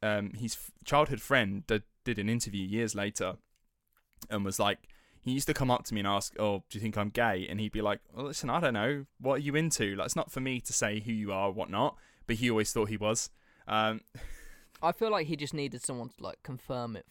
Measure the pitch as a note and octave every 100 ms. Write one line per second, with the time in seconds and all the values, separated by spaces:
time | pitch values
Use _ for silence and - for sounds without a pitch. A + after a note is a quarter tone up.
0 | G#2+ G#2 G2+ F2+ A#2 - - - - C#3+
1 | D3+ B2 - C3+ G2+ G2 - G#2+ - _
2 | - G#2+ G2+ A#2 A2 G2 F#2+ G#2+ A2+ G2+
3 | G2+ - F#2 - _ _ _ _ _ _
4 | _ _ - G#2+ G2 F#2+ G2+ G2 - -
5 | _ _ B2+ C3 C3+ D3 C3 B2 - G#2+
6 | G2+ G2+ - - G#2+ G2 - G#2 A2 G#2
7 | G#2 G#2+ A#2 F#2 - G2+ G#2+ G#2+ G#2 G2+
8 | - F2+ C#3+ D#3 C3 D3 D3+ A2 A#2 C#3+
9 | C#3 - B2+ C3+ C#3+ C#3+ E3 - G#2 G2
10 | D#2 E3 - - C3 B2 - - A2+ G#2+
11 | G#2+ A2 G2+ F#2+ G2 G2 - G2 C#3 -
12 | - _ - A2+ B2 A2 G#2 A#2+ G#2+ G#2+
13 | G#2 A#2 - - _ _ - G#2+ A2 A2
14 | - - - - - - - - D#3+ -
15 | A3+ G3+ D3+ D#3 C#3+ D#3 C#3+ B2 - B2+
16 | A#2+ - F#2+ - - B2+ - B2+ A#2+ G#2
17 | -